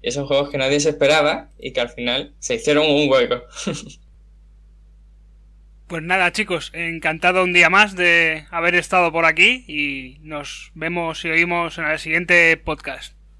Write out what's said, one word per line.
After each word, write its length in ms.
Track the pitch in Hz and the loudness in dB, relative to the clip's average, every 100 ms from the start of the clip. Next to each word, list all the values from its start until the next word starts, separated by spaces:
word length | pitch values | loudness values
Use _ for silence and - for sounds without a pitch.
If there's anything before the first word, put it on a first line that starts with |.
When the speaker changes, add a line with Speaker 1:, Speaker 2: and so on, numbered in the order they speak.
Speaker 1:
Y 80 | - | -6
esos 180 | 131 139 | -6 0
juegos 220 | 139 143 | 0 0
que 80 | 143 | -2
nadie 220 | 135 143 | 0 2
se 100 | 151 | 0
esperaba 600 | 147 143 156 147 180 - _ | 2 2 4 2 0 -8 _
y 140 | 131 | -8
que 80 | 127 | -4
al 80 | 120 | -4
final 440 | - 120 127 147 - | -4 -4 -4 -6 -14
se 160 | - 120 | -6 -4
hicieron 300 | - 147 151 | 2 2 4
un 220 | 143 147 | 2 4
hueco. 320 | 131 120 123 - - - | 2 2 -2 -6 -10 -8
<laughs> 440 | 151 - - - - - - - - - - - - - - - - - - - - - | -8 -12 -20 -20 -20 -20 -20 -20 -20 -20 -20 -20 -20 -20 -20 -20 -20 -20 -20 -20 -20 -12
Speaker 2:
Pues 160 | 165 | -12
nada, 280 | 160 185 175 | -2 0 0
chicos, 380 | 175 214 175 - 160 | -2 -4 -6 -6 -10
encantado 680 | 165 165 156 160 180 185 | -8 -4 -4 0 0 2
un 80 | 185 | 2
día 200 | 175 170 | 4 6
más 240 | 190 208 185 | 6 2 2
de 500 | 175 170 165 156 151 | 4 4 2 -2 -6
haber 240 | 170 170 175 | -2 0 0
estado 360 | 165 185 170 | 0 2 2
por 140 | 160 165 | 2 0
aquí 400 | 160 196 254 - | 4 2 2 -6
y 520 | 151 147 139 131 139 | -6 -6 -6 -12 -20
nos 500 | 151 151 143 - - - | -14 -12 -12 -16 -18 -10
vemos 500 | 156 175 165 156 170 | -6 -4 -6 -6 -2
y 40 | |
oímos 500 | 160 175 175 170 156 | 0 0 -2 -4 -4
en 60 | 156 | -4
el 120 | 156 | -4
siguiente 580 | 156 160 170 175 165 160 | -2 -4 2 4 4 2
podcast. 580 | - 151 - 131 - _ - - | -2 -8 -8 -12 -16 _ -20 -20